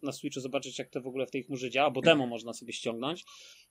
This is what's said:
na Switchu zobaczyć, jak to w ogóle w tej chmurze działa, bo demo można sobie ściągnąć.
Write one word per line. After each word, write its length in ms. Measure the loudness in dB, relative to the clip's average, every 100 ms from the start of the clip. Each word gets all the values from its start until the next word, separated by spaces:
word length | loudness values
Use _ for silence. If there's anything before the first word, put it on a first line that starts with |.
na 80 | -6
Switchu 280 | -4 -6 -4
zobaczyć, 400 | -4 -4 -4 -8
jak 100 | -6
to 120 | -6
w 60 | -4
ogóle 180 | -2 -2
w 60 |
tej 120 | -2
chmurze 260 | -4 -4 0
działa, 220 | 4 4
bo 100 | 6
demo 260 | 8 8 6
można 260 | -2 -6
sobie 200 | -10 -8
ściągnąć. 500 | -4 -4 -2 -4 -6 -10 -18 -18 -20 _